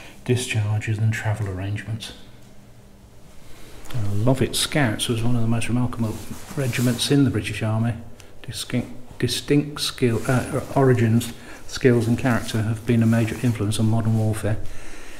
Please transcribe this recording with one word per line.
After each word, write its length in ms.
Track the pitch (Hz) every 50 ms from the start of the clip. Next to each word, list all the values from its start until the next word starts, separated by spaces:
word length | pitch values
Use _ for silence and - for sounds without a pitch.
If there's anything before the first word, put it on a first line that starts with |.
| - - - - -
discharges 720 | - 123 117 - - - 110 104 104 107 104 - 113 107 101
and 120 | 110 110
travel 380 | 107 - - 110 107 - 107 98
arrangements. 640 | 92 90 92 98 107 110 104 104 110 110 - - - - - - - - - - - - - - - - - - - - - - - - - - - - - - - - - - - - - - -
Uh, 180 | 120 101 101 98
Lovett 420 | 101 110 123 135 - 104 - -
Scouts 540 | - - - - 156 139 110 104 104 - -
was 140 | 120 113 110
one 140 | 120 123
of 40 | 117
the 80 | 107 113
most 200 | 117 113 107 110
remarkable 460 | 117 123 123 120 - - 117 107 104 - - - 113 - - - -
regiments 560 | 147 135 123 113 123 120 127 117 - - -
in 140 | 147 143 139
the 60 | 117
British 320 | 101 104 92 - 110 - 113
Army. 320 | 110 110 113 117 117 - - - - - - - - - - -
Distinct, 480 | - 107 - - - - 123 117 - - - - - - -
distinct 600 | - 120 - - - - 147 147 147 147 - -
skill, 400 | - - - - 127 120 113 110 - -
uh, 320 | 120 123 - - 151 127 - - -
origins, 560 | 139 135 131 123 110 117 113 113 117 113 - - - - - - - -
skills 400 | - - - - 127 120 120 107
and 120 | 113 120 113
character 420 | - 131 113 110 - - - 110
have 240 | 104 110 113 110 -
been 180 | - 120 113 113
a 40 |
major 300 | 113 113 117 113 110 - - -
influence 360 | 120 110 - 104 101 104 -
on 80 | 113
modern 320 | 110 110 113 110 110 113 110
warfare. 400 | 110 110 107 - - - 117 - - - - - - - - - - - - -